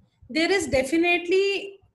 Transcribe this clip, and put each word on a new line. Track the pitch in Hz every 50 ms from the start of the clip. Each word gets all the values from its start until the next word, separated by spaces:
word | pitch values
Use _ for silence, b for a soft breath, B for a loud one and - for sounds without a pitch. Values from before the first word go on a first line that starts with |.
| _ _ _ _ _ -
there | 240 302 330 339
is | 381 392 330
definitely | 269 233 262 262 262 330 330 330 349 349 349 349 349 370 381 392 403 392 381 - - - - _ _ _